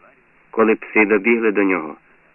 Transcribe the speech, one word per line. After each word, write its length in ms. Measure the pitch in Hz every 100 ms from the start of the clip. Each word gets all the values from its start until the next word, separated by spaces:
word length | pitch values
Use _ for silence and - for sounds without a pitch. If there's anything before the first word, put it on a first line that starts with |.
| 110 _ _ _ _
Коли 240 | - 110
пси 320 | 107 - - 104
добігли 460 | 107 110 117 113
до 100 | 101
нього, 340 | 98 90 78 - _ _ _